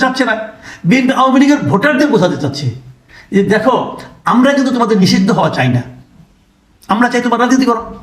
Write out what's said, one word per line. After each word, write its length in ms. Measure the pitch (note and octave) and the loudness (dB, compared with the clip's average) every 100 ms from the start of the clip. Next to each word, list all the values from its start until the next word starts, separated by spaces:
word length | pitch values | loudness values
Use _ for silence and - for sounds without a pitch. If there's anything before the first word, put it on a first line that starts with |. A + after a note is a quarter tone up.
চাচ্ছে 220 | B3+ B3+ A#3+ | -2 -2 -2
না, 60 | G#3+ - - - - E3 | -4 -8 -16 -20 -6 0
বিএনপি 240 | B3 B3+ C4 | 2 2 2
আওয়ামী 180 | C4 C4 | 2 4
লীগের 180 | C#4 D4 - | 4 2 0
ভোটারদের 380 | G3 D4 C#4+ D4 | 0 0 0 0
বোঝাতে 220 | G#3 F3+ - | 2 0 -2
চাচ্ছে 240 | C3+ - C3+ - - - _ - - | -6 -6 -6 -8 -12 -20 _ -20 -4
যে 60 | G3 F3 | 0 2
দেখো 220 | G#3+ C4 A#3 - - - - - | 0 0 -2 -4 -12 -18 -10 -2
আমরা 180 | A3+ C4 C#4+ | 2 2 2
কিন্তু 140 | C4+ B3 | 0 0
তোমাদের 200 | A3+ G#3+ | 0 2
নিষিদ্ধ 240 | F3 A#3+ F#3+ G3+ | 2 2 2 0
হওয়া 140 | D#3+ - | 0 -2
চাই 120 | B2+ B2 | -2 -2
না, 60 | - - - - _ _ _ _ _ _ - | -4 -14 -20 -20 _ _ _ _ _ _ -4
আমরা 180 | G#3 A#3+ | 0 0
চাই 120 | A#3+ | 0
তোমরা 140 | A#3+ A#3 | -2 0
রাজনীতি 260 | A#3+ C4 B3 | 0 2 2
করো। 120 | F3+ - - | -2 -4 -16